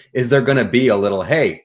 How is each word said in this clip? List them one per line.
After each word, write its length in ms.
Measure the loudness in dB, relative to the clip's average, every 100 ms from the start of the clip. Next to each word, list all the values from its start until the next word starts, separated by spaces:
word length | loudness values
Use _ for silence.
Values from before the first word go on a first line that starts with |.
| _
is 160 | -6 0
there 120 | 2
gonna 240 | 2 0
be 240 | 0 0 2
a 80 | 2
little, 260 | 0 -2
"Hey, 420 | -2 -2 -2 -4